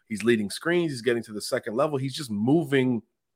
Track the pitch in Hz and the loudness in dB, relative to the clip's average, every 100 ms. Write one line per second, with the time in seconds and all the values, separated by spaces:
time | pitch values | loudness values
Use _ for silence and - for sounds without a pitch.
0 | _ 107 110 117 101 - 160 175 165 131 | _ -2 2 2 0 -4 -2 0 0 -2
1 | 117 117 113 104 - 123 117 110 156 139 | 0 0 -4 -10 -4 -4 -2 -2 0 -2
2 | 135 135 131 104 113 160 151 139 127 120 | -4 -6 -6 -2 2 2 4 2 4 0
3 | - _ _ | -4 _ _